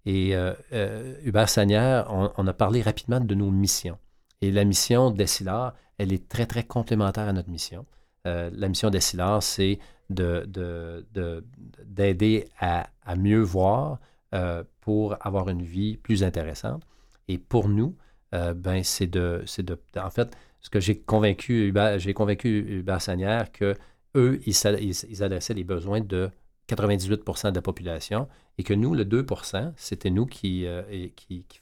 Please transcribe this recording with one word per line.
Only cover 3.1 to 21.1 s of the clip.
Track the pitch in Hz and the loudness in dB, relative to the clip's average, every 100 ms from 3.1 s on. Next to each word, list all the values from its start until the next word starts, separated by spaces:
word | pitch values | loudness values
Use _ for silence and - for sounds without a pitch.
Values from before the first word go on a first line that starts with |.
| 123 | 0
de | 113 | 2
nos | 98 101 | 0 2
missions. | 95 98 - 87 85 - _ _ _ | 2 2 0 -4 -12 -16 _ _ _
Et | 98 | 0
la | 101 | 4
mission | 101 95 - 120 127 | 4 4 4 4 4
d'Essilor, | 101 95 - 95 107 127 - _ - | 4 0 0 -2 -4 -4 -8 _ -4
elle | 98 | -2
est | 92 - | -2 -2
très, | - | -4
très | 117 117 | -2 -2
complémentaire | - 120 113 110 101 104 107 | -4 -2 0 2 2 0 -2
à | |
notre | 95 90 | -2 -4
mission. | 85 - 87 - _ _ _ 90 | -8 -8 -10 -18 _ _ _ -6
Euh, | 87 87 | -4 -4
la | 87 95 | -4 -2
mission | 90 110 | 0 2
d'Essilor, | 95 - 87 90 104 | 2 0 0 2 2
c'est | - - 95 101 - - - | 0 0 2 0 -6 -16 -8
de, | 92 87 85 98 | -2 0 -2 -4
de, | 92 87 85 82 85 - | -8 -8 -8 -10 -14 -10
de, | 101 87 82 - - 95 - | -6 -6 -6 -12 -20 -20 -20
d'aider | 104 98 101 92 107 110 - - | -8 2 2 4 4 4 0 -4
à, | 90 85 - _ | -2 -2 -4 _
à | - 90 | -6 0
mieux | 101 107 | 4 4
voir, | 101 92 95 113 151 135 - _ _ | 4 4 4 2 0 -6 -12 _ _
euh, | 95 90 85 - _ | -4 -4 -4 -10 _
pour | - 107 107 - 104 | -2 0 0 -2 -2
avoir | 95 92 | -2 0
une | 90 | -2
vie | 85 90 107 110 | -4 -2 -2 -2
plus | - 104 | 0 2
intéressante. | 95 87 80 71 110 151 - _ _ _ - | 2 0 -4 -6 -6 -8 -10 _ _ _ -8
Et | 90 | -8
pour | - 120 101 | 0 2 4
nous, | 104 131 185 - _ _ | 2 0 -4 -16 _ _
euh, | 85 87 | -4 -2
ben, | 87 92 92 | -2 -2 -2
c'est | 90 - 92 | 0 -2 0
de, | 92 87 87 - | 0 0 -2 -6
c'est | - | -8
de, | 92 87 - 90 | -6 -8 -10 -8
en | 95 | -4
fait, | - 120 - - _ | -2 -4 -6 -20 _
ce | - | -4
que | 104 | 0
j'ai | 92 104 | 2 0
convaincu | - | 2